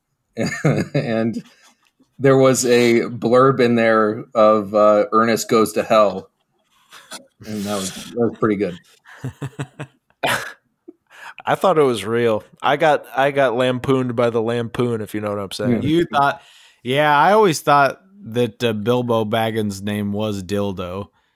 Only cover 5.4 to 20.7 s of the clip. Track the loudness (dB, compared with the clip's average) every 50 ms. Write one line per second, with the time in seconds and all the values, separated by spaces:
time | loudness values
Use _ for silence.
5.4 | -2 0 2 2 2 2 -2 -4 -2 2 4 4 4 2 0 -4 -12 _ _ _
6.4 | _ _ _ _ _ _ _ _ _ _ -20 -20 -20 _ -20 -20 -20 _ _ _
7.4 | -14 -12 -10 -8 -6 -6 -6 -6 -6 -8 -10 -12 -16 -12 -4 -2 -2 -2 -2 -2
8.4 | -2 0 0 0 -2 -6 -6 -10 _ _ _ _ _ -20 -20 -14 -14 -14 -14 -12
9.4 | -14 -14 _ -12 -14 -14 _ -18 -18 -18 _ _ _ _ _ -8 -6 -4 -4 -4
10.4 | -6 -10 -16 _ _ _ _ _ _ -20 -20 _ _ _ _ -20 -20 -20 -20 -12
11.4 | -4 -4 -4 0 2 2 4 4 2 2 2 -2 -4 -4 -2 0 0 2 0 -2
12.4 | -4 _ _ _ -2 0 0 2 2 2 2 2 -2 -6 -2 0 0 0 2 2
13.4 | 0 0 2 0 0 0 -2 -2 0 0 0 0 0 -2 -2 0 0 0 0 0
14.4 | -2 -2 -4 -4 -4 -6 -4 -4 -2 -2 -2 -6 -8 -8 -8 -8 -6 -6 -6 -6
15.4 | -8 -10 -8 -6 -2 -2 -2 -2 0 0 0 0 -2 0 0 0 0 0 0 -4
16.4 | _ _ _ _ _ _ _ _ -8 -4 0 0 2 2 4 4 4 4 4 4
17.4 | 4 2 0 -2 0 2 4 4 4 2 0 _ _ _ _ -20 -16 -8 -4 -2
18.4 | -2 -2 -4 -4 -2 -2 -2 -2 -2 0 0 0 0 0 0 -2 -2 -2 -2 -2
19.4 | -2 -2 -2 -4 -4 -4 -6 -8 -8 -6 -6 -4 -4 -4 -4 -4 -4 -4 -4 -6
20.4 | -6 -6 -4 -4 -2 -4